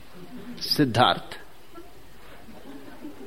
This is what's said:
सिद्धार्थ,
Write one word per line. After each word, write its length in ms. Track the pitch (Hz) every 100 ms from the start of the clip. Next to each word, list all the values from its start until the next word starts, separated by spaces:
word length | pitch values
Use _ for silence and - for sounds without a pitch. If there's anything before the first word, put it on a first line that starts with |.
| - - - - - -
सिद्धार्थ, 840 | - - 135 117 107 - - - - - - - - - - - - - - - - - - - - -